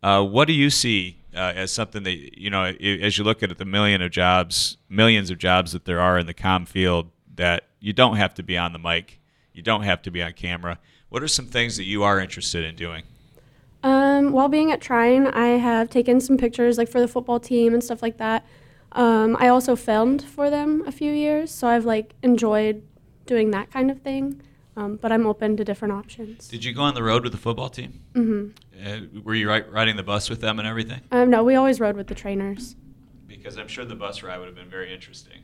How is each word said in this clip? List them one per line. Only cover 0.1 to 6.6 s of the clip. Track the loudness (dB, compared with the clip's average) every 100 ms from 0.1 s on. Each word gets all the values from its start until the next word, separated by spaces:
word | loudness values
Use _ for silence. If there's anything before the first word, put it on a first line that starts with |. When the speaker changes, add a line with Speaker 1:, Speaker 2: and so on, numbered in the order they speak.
| 2
Speaker 1:
what | 2 2 2
do |
you | 2 2
see, | 2 0 0 -2 -10 -16 -6
uh, | -6
as | -4 -6
something | -6 -6 -6
that, | -8 -8 -10 -12
you | -6
know, | -2
i-, | -2 -2 -2 0
as | -2 0
you |
look | 0 0
at | -2 -6
the | -4
million | 0 2 2
of | 0
jobs, | 0 4 4 2 -2 -4 -6 _
millions | 2 4 4 0
of | -4
jobs | 2 2 2
that | -6
there | -4 0
are | 2 2
in | 0
the |
comm | -4 0 0